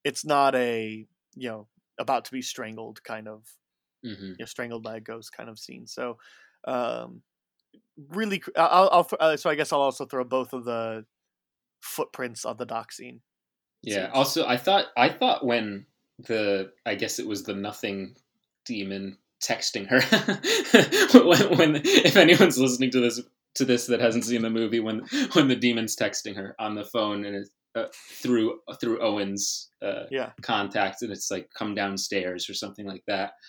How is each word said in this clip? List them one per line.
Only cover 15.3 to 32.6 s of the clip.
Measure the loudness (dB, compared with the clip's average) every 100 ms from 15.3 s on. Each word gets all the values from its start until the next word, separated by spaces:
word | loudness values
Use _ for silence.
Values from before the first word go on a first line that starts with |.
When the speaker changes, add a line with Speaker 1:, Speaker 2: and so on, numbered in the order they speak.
| 0
Speaker 2:
when | 0 -2 -2 -8 -14 _ _ -16
the, | -4 -2 0 0 -2 _
I | -8
guess | -4 -4 -6
it | -6
was | -6
the | -6
nothing | -6 -6 -6 -6 -6 -8 -14 _ _ _ _
demon | -10 -8 -6 -6 -8 -12 _ -10
texting | -6 -4 -4 -6 2
her. | 2
<laughs> | 4 2 0 -2 0 0 6 6 6 4 10 10
When, | 10 6 6 6
when, | 6 4
if | 4 6 6 8
anyone's | 8 8 6 6
listening | 2 2 0
to | 2
this, | 2 0 -10 _ _ -2
to |
this | 2 2 2
that | 2
hasn't | 2 2
seen | 0 -2
the | 0
movie, | -2 0 0
when, | -2 -4 -6 -4 0
when | 4 4
the | 4
demon's | 2 0 -2 -2
texting | -4 -4 -8 -10
her | -10 -8
on | -8 -8
the |
phone | -6 -2 -2 -2
and | -6 -8
it's, | -12 _ _
uh, | -8 -8 -10 -20 -8
through, | 0 2 0 -2 -12 -8
through | -4 -2
Owen's, | 0 0 -2 -4 -6 -6 -10 _
uh, | -6 -6 -6
Speaker 1:
Yeah. | -6 -8 -8
Speaker 2:
contacts, | -2 -2 0 0 -2 -2
and | -8
it's | -8 -6
like, | -8 -8 -8
"Come | -6
downstairs," | -4 -4 -4 -4 -4 -4 -6 -8
or |
something | -10